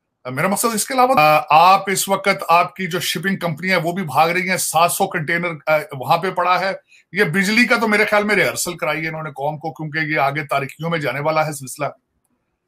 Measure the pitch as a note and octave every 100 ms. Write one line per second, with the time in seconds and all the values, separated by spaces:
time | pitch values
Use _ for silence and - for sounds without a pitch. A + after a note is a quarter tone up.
0 | _ _ B2+ C3 F3+ G3+ A#3 G#3+ - C4
1 | B3+ C4 D3+ D3+ - D3+ F3 G3 F#3+ F#3+
2 | - F#3+ G3 F#3+ - E3+ F3 - F#3 F3
3 | - F3 F3+ F#3+ E3+ D3 F3+ F#3 E3 F3
4 | E3+ C3 E3 F3 F#3 F3+ - D#3 E3+ -
5 | F#3+ F#3 D3 E3+ F3 D#3+ - D#3 D3+ C3+
6 | A#2+ E3+ F#3 F#3 F3 F3+ F#3+ F#3 _ _
7 | _ F3 F#3+ E3+ F#3+ A3 A#3+ A#3+ A3 G#3
8 | G#3 G#3 G#3 G3+ C#3 A#2 - E3+ D#3+ D#3
9 | D#3+ D#3+ D#3 C#3 C#3+ D3+ D#3+ D#3 D#3+ D3+
10 | D3+ D3+ C#3 D3 D3+ C#3 C#3 - E3 E3
11 | C#3+ C3 D3 D#3 D3+ C#3+ C3 - C#3 -
12 | _ _ _ _ _ _